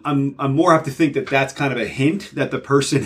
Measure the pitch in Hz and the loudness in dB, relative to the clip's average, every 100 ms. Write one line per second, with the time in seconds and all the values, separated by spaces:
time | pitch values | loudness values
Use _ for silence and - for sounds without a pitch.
0 | 147 139 139 139 135 139 175 160 156 131 | -2 -2 -2 -2 0 2 4 4 2 0
1 | 156 135 127 135 135 - 139 120 104 - | 0 0 0 0 0 -2 -4 -2 -4 0
2 | 139 196 - 143 131 127 - 139 - - | 0 0 -6 -6 -4 -4 0 0 2 0